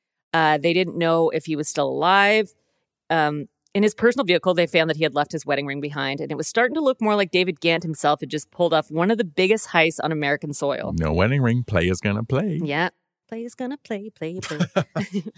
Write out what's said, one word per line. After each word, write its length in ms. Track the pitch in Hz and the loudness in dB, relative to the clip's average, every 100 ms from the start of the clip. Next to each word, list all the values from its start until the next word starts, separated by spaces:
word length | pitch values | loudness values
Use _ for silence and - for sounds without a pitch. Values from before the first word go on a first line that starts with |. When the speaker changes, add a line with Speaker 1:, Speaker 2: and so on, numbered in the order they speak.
| _ _ _ | _ _ _
Speaker 1:
Uh, 240 | 165 156 151 | 2 2 2
they 160 | 165 | 2
didn't 220 | 170 180 - | 2 0 0
know 320 | 165 165 165 | 2 2 2
if 140 | 160 - | 0 -4
he 100 | 151 | -4
was 120 | 151 | -4
still 200 | - 139 | -2 -2
alive. 640 | 135 165 196 202 214 214 _ _ _ _ _ - | 0 2 4 4 2 0 _ _ _ _ _ -4
Um, 380 | 165 151 151 143 _ _ | 0 0 -2 -8 _ _
in 80 | 196 | 0
his 120 | 208 - | 0 2
personal 280 | 226 247 202 | 0 2 2
vehicle, 280 | 175 190 | 2 2
they 140 | 175 170 | 2 2
found 220 | 170 160 | 2 2
that 80 | 151 | 0
he 60 | |
had 120 | 156 139 | 0 0
left 160 | 147 | -2
his 140 | 160 143 | -4 -4
wedding 200 | 143 143 | -4 -4
ring 160 | 143 | -6
behind, 400 | 147 147 135 139 | -8 -6 -4 -4
and 100 | 147 | -6
it 40 | 147 | -6
was 120 | 156 | -4
starting 280 | - 247 294 | 0 0 2
to 60 | |
look 200 | 285 262 | 0 0
more 140 | 214 208 | 2 2
like 160 | 190 | 2
David 280 | 185 185 165 | 2 0 0
Gant 240 | 165 165 | 0 0
himself 360 | 165 156 147 151 | -2 -2 0 0
had 100 | 151 | -2
just 220 | 156 - | -8 -8
pulled 220 | - 170 | -2 2
off 180 | 160 - | 2 0
one 180 | 156 185 | 0 0
of 60 | 220 | 0
the 60 | 190 | -2
biggest 440 | 151 190 214 - | 0 2 2 0
heists 300 | 175 165 - | 2 2 2
on 80 | 151 | -2
American 420 | 156 147 147 151 | -2 0 -2 -4
soil. 400 | 143 143 135 - 82 | -4 -2 -2 -4 -2
Speaker 2:
No 140 | 78 | 0
wedding 280 | 82 104 139 | 2 2 2
ring, 220 | 123 120 | 2 0
play 240 | 117 95 90 | 0 0 2
is 100 | 92 | 0
gonna 240 | 107 104 | -2 -2
play. 360 | 113 131 208 156 | -2 -2 -2 -2
Speaker 1:
Yeah. 260 | 160 143 180 - _ _ _ | -2 -2 -2 -4 _ _ _
Play 160 | 226 | -12
is 120 | 233 - | -10 -10
gonna 220 | 254 285 | -10 -10
play, 340 | - 208 214 | -10 -10 -10
play, 260 | - 160 180 | -10 -10 -8
play. 200 | - 156 175 | -8 -4 -2
<laughs> 520 | - - - 196 196 156 | -2 -4 -4 -6 -6 -8